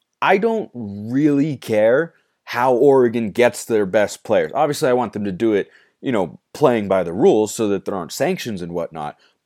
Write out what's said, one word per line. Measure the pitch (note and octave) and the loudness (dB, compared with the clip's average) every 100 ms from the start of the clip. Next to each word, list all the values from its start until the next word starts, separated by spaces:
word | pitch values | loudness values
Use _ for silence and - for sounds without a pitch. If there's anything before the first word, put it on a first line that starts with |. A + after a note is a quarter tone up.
| _ _ | _ _
I | C#3+ G3+ | 2 2
don't | A3+ A3 - | 0 -4 -6
really | B2 G#2 G2+ A2 C3 D3+ C#3+ C#3 C3 | -10 -12 -10 -4 0 2 2 -2 -4
care | - A2 A2 C3 E3 _ _ _ | -2 2 4 2 -2 _ _ _
how | - A#2+ B2+ | -8 -2 2
Oregon | B2 C#3+ C3+ B2 A#2 A2 | 4 6 6 4 0 -2
gets | F2+ A#2+ - | 2 2 2
their | - A2+ G2 | -2 0 2
best | G#2+ G2+ - | 0 0 -4
players. | - G2+ D#2 | 0 0 0
Obviously, | B2 D3+ C#3+ C#3 | 0 -2 0 0
I | |
want | B2 A2+ | 0 -2
them | - | -6
to | G2+ | -6
do | F2+ A2+ | -2 0
it, | G2+ - _ _ _ | 0 -2 _ _ _
you | C3 | -4
know, | A2+ F2 - _ | -2 -2 -8 _
playing | - D3 A#2 G2+ | 0 2 2 0
by | F#2+ | 0
the | F2 | -2
rules | F2 F#3 A#2 G#2+ | 0 2 2 0
so | - G#2+ | -2 -2
that | F#2+ - | -2 -4
there | |
aren't | G2 E2 | -6 -8
sanctions | - C#3+ F#3 B2 G2 | -4 -4 -4 -8 -10
and | E2+ | -8
whatnot. | F2 E2+ D#2+ D2 - _ _ | -6 -8 -8 -12 -12 _ _